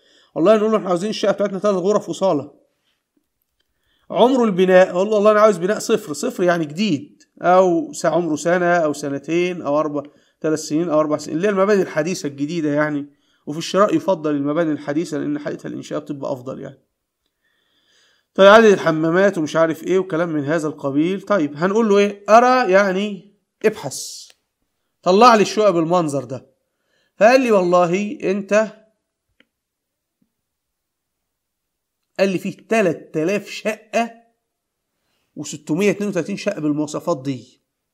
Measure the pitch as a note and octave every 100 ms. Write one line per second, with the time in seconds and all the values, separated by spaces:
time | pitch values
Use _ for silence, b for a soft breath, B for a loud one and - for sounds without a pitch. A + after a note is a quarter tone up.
0 | b b b - E3+ A3 G#3+ G#3+ E3 F3
1 | G#3 G#3 G#3 F#3+ G3+ G3 G3+ G3 F3+ G#3
2 | G3+ D#3+ F#3+ D#3 A2+ - _ _ _ _
3 | _ _ _ _ _ _ _ _ _ _
4 | _ E3+ A#3 C4+ A#3 F3 F#3 F#3 F#3 F3+
5 | G3+ G#3+ G#3 G#3+ A3 F3+ F3+ G#3 - A3
6 | - C#3+ B3 B3 F3+ F3 D#3 D3+ G#3+ C#3+
7 | - _ _ _ E3+ F3+ F#3+ E3+ D3+ -
8 | E3+ D#3 E3+ D3 E3 F3+ F3 F3 D#3 D3
9 | D3 C#3 C#3+ E3 F3+ F3+ A#2+ D3 D#3 D3
10 | C#3+ b b b D#3+ D#3 - D3 F3 D3+
11 | D#3 D3+ - D3+ G3+ F#3+ G3 G3+ F3+ -
12 | D#3 F3+ D3 C3 D3 F3 D3+ C#3+ D3+ D3
13 | C#3+ _ _ _ - D3+ E3 F#3+ G3+ D#3+
14 | D3+ F#3 D3+ D3 C#3 D3+ E3 D3 - D3
15 | F3 D3 C#3+ D3 D3 D3 D#3 C3+ - D3+
16 | D3 C#3+ C3 C3 B2 G2+ G2 C3 _ _
17 | _ _ _ _ _ _ _ _ _ _
18 | _ _ _ - G3 G#3+ A3+ F#3+ E3 D#3+
19 | D#3+ F3 G3 F#3+ D3+ D#3+ E3 D#3 F3+ F#3
20 | F#3 D#3 F3 D#3 C3+ E3 D3+ C#3+ C#3 C#3
21 | E3 G3 G3 G3+ D3 C#3+ F3+ G3+ A3+ G3+
22 | G3+ G3+ - A3 B3 B3+ A3+ F#3 G3+ F#3
23 | G#3 F#3+ - _ _ _ G#3+ G#3+ C#3+ -
24 | - - - _ _ _ _ _ _ _
25 | - F#3 B3 A3+ G3 A3 G#3+ E3+ D#3+ F3+
26 | D#3+ C#3 A#2+ C3 - _ _ _ _ _
27 | _ _ G#3 C4 B3+ G#3 F3 F3 F3 F#3
28 | G#3 - - G3+ G3 G3+ G#3+ - _ _
29 | _ _ _ _ _ _ _ _ _ _
30 | _ _ _ _ _ _ _ _ _ _
31 | _ _ _ _ _ _ _ _ _ _
32 | _ - G3 F3 G3 - _ A3+ F#3+ -
33 | - D#3 D#3+ G3+ G3+ - G#3+ G#3+ _ G#3+
34 | A#3 - _ _ _ _ _ _ _ _
35 | _ _ _ - D3 D3 - D#3 G3+ G3
36 | G#3 F#3+ G3 G3+ - F3 D3+ D3 D3+ D3+
37 | E3+ E3 C3+ C3 - _ _ _ _